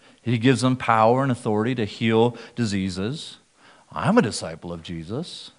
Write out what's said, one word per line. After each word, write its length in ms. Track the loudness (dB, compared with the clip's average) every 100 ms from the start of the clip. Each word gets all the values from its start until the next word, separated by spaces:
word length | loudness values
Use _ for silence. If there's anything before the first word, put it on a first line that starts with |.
| _ _
He 160 | -4 2
gives 240 | 4 4
them 120 | 2
power 480 | 0 2 4 6 4
and 80 | 2
authority 440 | -2 -2 0 0
to 100 | -2
heal 500 | -4 -2 2 4 4 0 -14 -6
diseases. 800 | -2 -2 -4 -4 -6 -8 -14 -18 _ _ _ _ _
I'm 240 | -4 2 2
a 60 |
disciple 500 | 2 -2 -10 -10 -10
of 100 | -12
Jesus. 680 | -10 -12 -8 -8 -8 -14 -20